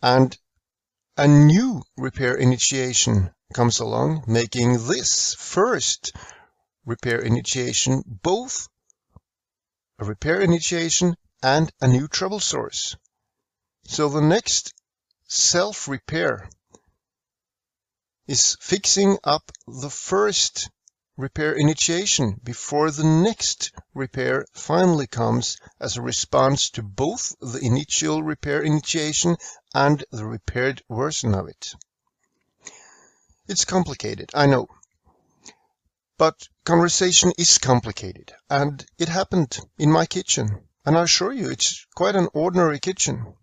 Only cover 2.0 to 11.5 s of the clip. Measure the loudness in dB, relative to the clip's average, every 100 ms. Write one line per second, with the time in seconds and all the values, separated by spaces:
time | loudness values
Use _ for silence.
2 | -8 -4 -2 2 2 2 0 -2 -2 0
3 | 2 2 0 _ _ -2 0 0 -4 -2
4 | -2 -2 -2 0 0 0 2 2 0 -4
5 | -2 -2 -2 -6 -6 -2 0 0 -4 -4
6 | -8 -14 -20 -20 _ _ _ _ -10 -8
7 | -2 -2 0 -2 -2 -4 -2 -2 0 -2
8 | -4 -6 -2 -2 -4 -10 -12 _ _ _
9 | _ -20 _ _ _ _ _ _ _ _
10 | -10 -6 -2 0 2 2 0 -4 -2 0
11 | 0 -2 _ _ 2